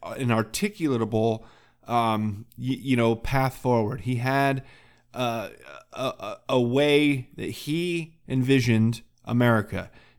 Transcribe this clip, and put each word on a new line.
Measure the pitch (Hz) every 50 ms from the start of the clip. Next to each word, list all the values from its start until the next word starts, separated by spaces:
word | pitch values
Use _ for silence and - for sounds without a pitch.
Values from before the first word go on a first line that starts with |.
| -
an | 90 117 127 135 120
articulatable, | 113 113 107 - - - 202 208 208 - 165 147 127 113 113 107 113 110 110 113 110 110 - - - _ _ _ _ _ _
um, | - 117 120 117 113 110 107 107 107 101 101 117 _ _
y-, | - 123 127 131 123
you | - 135 127
know, | 120 117 113 113
path | 113 - - 139 135 131 131 -
forward. | - - 127 123 117 107 104 135 127 92
He | 127 127
had, | 117 120 131 135 139 139 139 135 135 - - - - - - _ _ _ _ -
uh, | 123 127 120 117 117 101 - - - 62 65 71 - - _ -
a, | - 131
a, | 127 - - - 104 104 - _ -
a | 131 127
way | 120 120 123 143 147 147 147 147 147 147 143 131 120 - -
that | - 95 85
he | 123 - - 143 151 170 175 180 170 170 160 156 - _ _ -
envisioned | 131 131 123 131 135 131 117 117 113 110 110 113 117 - - _ _ _ -
America. | - 117 120 123 120 117 107 104 - 98 92 90 - - - - _ _